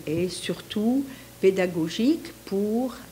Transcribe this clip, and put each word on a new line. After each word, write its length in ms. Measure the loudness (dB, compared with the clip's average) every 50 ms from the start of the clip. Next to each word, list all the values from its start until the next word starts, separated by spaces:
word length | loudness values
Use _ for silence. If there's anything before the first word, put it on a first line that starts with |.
| -4
et 220 | -2 -2 -2 -2
surtout 760 | -2 -4 -6 -6 -6 -6 -6 -8 -6 -4 0 2 2 2 2 0 -4 -8 -16 -18 -18 -2 4
pédagogique 960 | 4 4 6 4 2 0 0 0 -2 -2 0 2 4 4 2 2 -2 -10 -16 -16 -8
pour 480 | -4 -2 0 0 2 2 0 0 -2 -4 -10 -16 -8